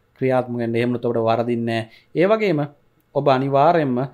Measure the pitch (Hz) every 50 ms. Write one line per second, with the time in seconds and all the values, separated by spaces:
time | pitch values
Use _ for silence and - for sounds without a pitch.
0 | _ _ _ _ 131 131 127 127 123 123 120 120 117 117 117 117 120 123 123 117
1 | 123 120 117 117 113 110 113 117 117 120 120 117 117 117 113 113 110 - - -
2 | _ _ _ 147 170 196 220 220 214 196 151 147 147 - - _ _ _ _ _
3 | _ _ - 143 143 147 131 127 135 139 139 135 143 165 175 165 147 131 123 123
4 | 139 139